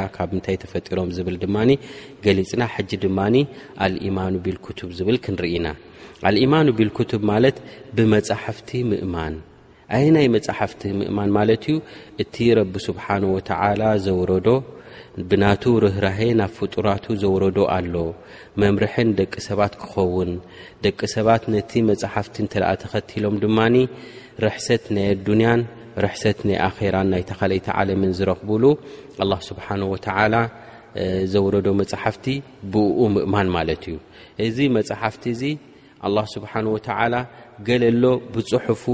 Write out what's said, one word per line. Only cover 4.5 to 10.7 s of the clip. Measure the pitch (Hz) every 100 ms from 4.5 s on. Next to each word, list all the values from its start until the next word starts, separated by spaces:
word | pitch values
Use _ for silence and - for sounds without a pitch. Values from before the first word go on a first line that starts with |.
| - - - 90
ዝብል | 87 92 123
ክንርኢና። | - 90 87 85 80 73 - - - -
አልኢማኑ | 90 104 131 156 151
ቢልኩቱብ | 110 107 - 117 110
ማለት | 104 104 131 - - - -
ብመጻሕፍቲ | 107 110 107 - 104 - - - 123
ምእማን። | 120 98 95 85 80 78 - - - - -
ኣይ | 123 147
ናይ | 156 131
መጻሕፍቲ | 110 - - 104